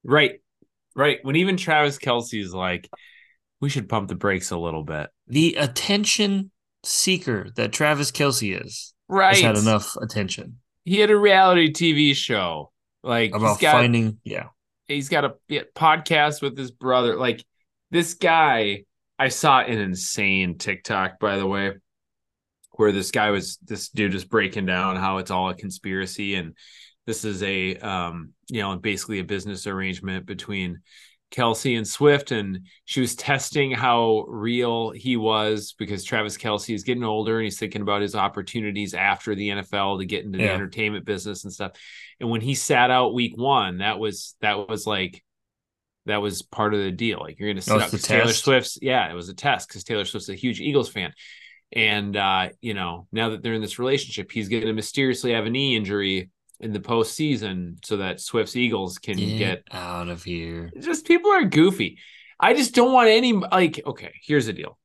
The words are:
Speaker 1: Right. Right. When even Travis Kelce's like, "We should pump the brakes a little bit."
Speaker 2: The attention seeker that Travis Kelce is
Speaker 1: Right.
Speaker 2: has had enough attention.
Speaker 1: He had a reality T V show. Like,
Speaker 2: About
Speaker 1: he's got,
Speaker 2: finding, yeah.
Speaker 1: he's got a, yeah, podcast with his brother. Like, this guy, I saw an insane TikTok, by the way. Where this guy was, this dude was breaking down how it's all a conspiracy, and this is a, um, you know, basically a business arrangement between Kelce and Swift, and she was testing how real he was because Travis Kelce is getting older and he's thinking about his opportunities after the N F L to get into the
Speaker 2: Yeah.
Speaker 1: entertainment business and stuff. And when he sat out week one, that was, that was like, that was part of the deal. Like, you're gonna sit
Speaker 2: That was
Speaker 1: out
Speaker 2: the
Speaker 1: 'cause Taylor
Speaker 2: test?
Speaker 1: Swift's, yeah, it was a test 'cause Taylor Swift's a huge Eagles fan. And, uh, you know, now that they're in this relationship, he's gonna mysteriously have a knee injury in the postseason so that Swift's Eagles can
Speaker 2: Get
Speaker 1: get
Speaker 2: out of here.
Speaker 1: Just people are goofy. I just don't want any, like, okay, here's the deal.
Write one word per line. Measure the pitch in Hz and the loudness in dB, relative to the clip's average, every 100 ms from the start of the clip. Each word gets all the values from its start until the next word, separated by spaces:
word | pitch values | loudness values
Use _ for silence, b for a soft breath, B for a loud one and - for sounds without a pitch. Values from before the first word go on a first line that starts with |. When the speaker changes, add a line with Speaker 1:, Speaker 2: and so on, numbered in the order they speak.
Speaker 1:
Right. | 120 147 - - _ _ _ _ _ | 4 4 4 0 _ _ _ _ _
Right. | 123 147 - | 0 2 2
When | 135 156 | 0 2
even | 185 185 | 2 0
Travis | 170 151 147 139 | 2 2 2 0
Kelce's | 131 120 117 107 95 | -2 -2 -2 -8 -6
like, | 92 92 90 - - b b b b _ _ | -4 -4 -4 -8 -20 b b b b _ _
"We | 143 | -4
should | 135 98 | -4 -2
pump | 110 101 | -4 -2
the | |
brakes | 90 101 95 - | -2 0 0 -2
a | 87 | -4
little | 85 80 | -4 -6
bit." | 76 76 - _ _ | -6 -8 -8 _ _
Speaker 2:
The | 131 165 | 2 2
attention | - 143 - - 202 208 - 208 196 190 _ _ _ | 2 -2 -2 -2 0 0 0 2 0 -4 _ _ _
seeker | - - - 185 143 107 101 113 | -6 -2 0 0 0 -4 -4 -4
that | 110 | -4
Travis | - 151 147 143 | 0 2 2 -2
Kelce | - 143 117 104 92 | 0 0 0 -4 -6
is | 92 - - _ - | -8 -14 -16 _ -2
Speaker 1:
Right. | 190 190 | 4 6
Speaker 2:
has | 196 | 8
had | 117 104 | 6 6
enough | 110 107 - - | 6 4 2 -8
attention. | 113 110 95 - - - _ _ | -4 -2 -4 -6 -12 -18 _ _
Speaker 1:
He | 170 202 | 0 4
had | 214 | 6
a | 208 | 8
reality | 208 190 185 180 160 | 8 8 8 8 4
T | - 170 | 4 2
V | 147 147 | 6 4
show. | 139 - 110 90 78 73 _ _ _ | 4 0 0 0 -4 -10 _ _ _
Like, | 127 117 110 | -2 0 0
Speaker 2:
About | 107 110 | 2 2
Speaker 1:
he's | 104 | 4
got, | 156 | 6
Speaker 2:
finding, | 151 120 117 110 110 | 6 6 4 2 -2
yeah. | - 101 - _ _ _ - | -8 -8 -10 _ _ _ -6
Speaker 1:
he's | 143 139 | -6 0
got | 160 | 0
a, | 143 - _ | 0 -4 _
yeah, | 147 - | -6 -6
podcast | - 160 160 151 156 147 147 | 2 4 4 2 2 2 0
with | 139 127 | -6 -6
his | 127 | -12
brother. | _ 127 127 120 95 | _ 2 4 4 2
Like, | 123 117 - _ _ _ _ | 0 -2 -10 _ _ _ _
this | 175 170 | -2 -2
guy, | - 180 165 151 120 104 101 - _ _ - | 0 4 6 6 4 0 -2 -10 _ _ -2
I | 135 | -2
saw | - 151 131 | 2 6 6
an | 117 113 | 4 -2
insane | 98 92 - - 101 95 92 80 | -2 -4 -6 -2 2 2 0 -2
TikTok, | 104 95 - 101 95 - | -6 -6 -2 -2 -2 0
by | 107 98 | 0 0
the | 95 | 0
way. | 98 98 98 _ _ _ _ _ _ _ _ _ - | 0 -2 -6 _ _ _ _ _ _ _ _ _ 2
Where | 107 | 2
this | 98 92 | 4 -2
guy | 120 107 | 0 2
was, | 101 - - | 0 -2 -14
this | - 104 - | -12 -10 -8
dude | - 101 | -2 0
was | 92 | -2
breaking | 87 113 98 104 92 | 0 0 0 -2 -2
down | 90 92 92 | 0 0 0
how | 95 95 | -2 -2
it's | 92 | -4
all | 92 92 | -4 -4
a | |
conspiracy, | 90 101 - 98 95 92 - 101 98 | -6 -10 -10 -6 -6 -6 -6 -4 -4
and | 82 B B B B B - | -6 B B B B B -10
this | 110 | -6
is | 110 98 | -6 -4
a, | 98 95 92 95 | -4 -2 -4 -6
um, | 110 92 85 85 76 _ - | -6 -4 -6 -8 -16 _ -10
you | 120 | -6
know, | 98 90 | -4 -4
basically | 107 95 - 101 | -4 -4 -4 -6
a | |
business | 87 98 101 92 104 | -4 -6 -8 -10 -8
arrangement | 95 95 90 95 95 92 | -6 -6 -6 -8 -8 -10
between | 95 - 101 90 87 b b b b _ | -14 -8 -6 -6 -8 b b b b _
Kelce | - 117 110 135 117 | -2 -2 0 -2 -2
and | 104 | -4
Swift, | - 147 143 - | 4 4 4 0
and | 117 101 92 b b | -4 -4 -8 b b
she | - - | -6 -2
was | 123 - | -2 -4
testing | - 135 - 151 139 | -2 -2 0 -2 -2
how | 123 127 117 113 110 - | 0 2 2 4 2 -2
real | 117 113 120 120 117 110 | -6 -2 0 0 -2 -4
he | 107 131 120 | -6 -2 0
was | 110 107 107 107 101 - | 2 2 0 -2 -6 -12
because | 98 101 | -8 -8
Travis | - 110 107 - | -4 -4 -4 -6
Kelce | 113 104 - | -4 -4 -4
is | 107 | -6
getting | - 123 | -4 -2
older | 117 107 110 113 | -2 -2 0 -2
and | |
he's | 107 92 | -2 -6
thinking | 107 107 | -8 -4
about | 101 101 | -2 0
his | 101 | 0
opportunities | 104 98 101 95 117 107 101 101 | 0 -2 -2 -8 -6 -6 -6 -6
after | 90 98 98 - | 0 0 0 -2
the | 101 104 | -4 -2
N | 101 | -4
F | 95 | -4
L | 101 98 98 | -2 -2 -2
to | 95 | -4
get | 101 | -6
into | 104 95 | -6 -2
the | |
Speaker 2:
Yeah. | 101 | 0
Speaker 1:
entertainment | 95 95 110 107 104 | 0 -6 -4 -4 -4
business | 85 98 98 95 | -6 -6 -6 -10
and | 98 | -14
stuff. | - 95 B B B B B | -10 -12 B B B B B
And | 120 | -4
when | 117 | -4
he | 120 | -2
sat | 127 - 131 123 | -4 2 4 6
out | 127 123 | 4 2
week | 123 117 113 | 0 -4 -2
one, | 131 135 98 90 | 0 2 0 -2
that | 101 101 | -4 -2
was, | 110 92 - _ | -6 -6 -16 _
that | 107 104 101 | -2 -2 -4
was | 110 107 | -6 -2
like, | 101 92 - _ _ _ _ _ _ _ _ - | -2 -4 -8 _ _ _ _ _ _ _ _ -4
that | 104 | -2
was | 101 95 | -2 -6
part | - - 107 | -10 -2 0
of | 104 | 0
the | 98 | -2
deal. | 90 117 98 | -2 -4 -4
Like, | 78 - | -10 -8
you're | 104 | -6
gonna | 95 | -6
sit | 95 | 0
Speaker 2:
That | 107 | 2
was | 107 | 2
Speaker 1:
out | |
Speaker 2:
the | 104 | -2
Speaker 1:
'cause | - | 0
Taylor | 107 117 | 2 2
Speaker 2:
test? | 110 | 2
Speaker 1:
Swift's, | - 131 - - | 2 2 0 -6
yeah, | 131 127 87 | -2 0 -2
it | |
was | 87 87 | -6 -12
a | |
test | 95 143 110 - | -6 -2 -2 -4
'cause | 101 | -16
Taylor | - 107 | -6 -4
Swift's | 95 104 95 | -4 -8 -10
a | 95 | -6
huge | 127 107 | -4 -4
Eagles | 107 139 110 | 0 0 0
fan. | 107 87 - B B B B _ | -6 -8 -10 B B B B _
And, | 120 107 104 101 101 | 0 2 0 -2 0
uh, | 95 95 90 - | 2 0 -2 -6
you | 117 | -8
know, | 101 87 85 90 | -6 -6 -8 -8
now | 110 113 | -4 -4
that | 110 | -4
they're | 117 | -4
in | 113 | -4
this | 104 - | -6 -4
relationship, | 123 143 139 - 92 | -2 -2 -2 -10 -8
he's | 113 98 | -8 -2
gonna | 113 110 | -2 -2
mysteriously | 110 104 - 135 117 123 | -4 -4 -2 0 0 -2
have | 113 107 | -2 -2
a | |
knee | 127 139 | -2 0
injury | 113 98 101 98 95 90 _ _ _ | -2 -2 -2 -2 -2 -6 _ _ _
in | 113 | -8
the | 101 | -8
postseason | 98 113 110 - 151 120 101 92 87 85 | -2 0 0 -2 -2 -2 -4 -6 -8 -12
so | - 101 | -6 -4
that | 95 90 | -4 -6
Swift's | - 117 104 123 | -4 -4 -2 0
Eagles | 123 107 92 - | 0 0 -6 -8
can | - 95 | -8 -4
Speaker 2:
Get | 104 110 | -2 -2
Speaker 1:
get | 98 90 _ | -2 -2 _
Speaker 2:
out | 92 87 87 87 | -12 -8 -8 -8
of | 87 | -10
here. | 90 87 82 85 85 - | -8 -8 -8 -10 -12 -10
Speaker 1:
Just | 330 311 - | -6 -6 2
people | 339 403 | 4 6
are | 392 | 4
goofy. | 226 151 180 185 90 B B B B B | 4 6 4 4 -4 B B B B B
I | 196 | 2
just | 285 262 | 4 2
don't | - 247 | 4 6
want | 254 226 | 8 8
any, | 220 247 | 6 4
like, | 208 180 185 175 - | 2 2 2 2 0
okay, | - 117 82 - | -10 -10 -14 -18
here's | - 147 110 | 0 0 0
the | |
deal. | 78 76 _ | -6 -12 _